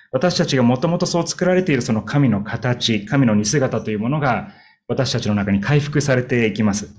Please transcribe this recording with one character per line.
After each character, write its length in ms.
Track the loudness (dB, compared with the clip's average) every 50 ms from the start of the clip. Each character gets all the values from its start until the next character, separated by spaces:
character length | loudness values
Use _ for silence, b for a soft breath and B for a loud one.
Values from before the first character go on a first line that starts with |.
| B B
私 240 | -2 0 0 2 2
た 80 | 0 0
ち 140 | 0 2 2
が 40 |
も 140 | 4 2 2
と 100 | 2 0 0
も 100 | 0 0
と 80 | -2
そ 160 | 0 0 -2
う 40 | -2
作 200 | -2 -4 -2 0
ら 80 | 2 2
れ 80 | 2
て 100 | 2 2
い 40 | 0
る 40 | 0
そ 120 | 0 0
の 100 | -2 -2
神 260 | -2 0 0 2 2 4
の 140 | 2 0
形、 640 | -2 -4 -6 -4 -2 -2 -2 -2 -2 -2 -2 -2 -2
神 200 | -2 0 2 4
の 80 | 4 2
似 120 | 2 2
姿 340 | 0 0 0 0 0 -2 -4
と 100 | -4 -4
い 40 | -4
う 40 | -4
も 120 | -2 -2
の 100 | -2 0
が、 320 | 0 0 0 -2 B B B B B B B B _ -6
私 240 | -2 -2 -2 -2
た 80 | -2 -2
ち 60 | 0
の 80 | 0 0
中 180 | 0 0 0
に 80 | 0 0
回 200 | 2 2 2 0
復 220 | 0 0 -2 0
さ 120 | 0 2 2
れ 80 | 0
て 240 | 0 0 0 2 2
い 60 | 0
き 100 | 0 0
ま 120 | 0 0 0
す。 140 | -2 -6 -10 -14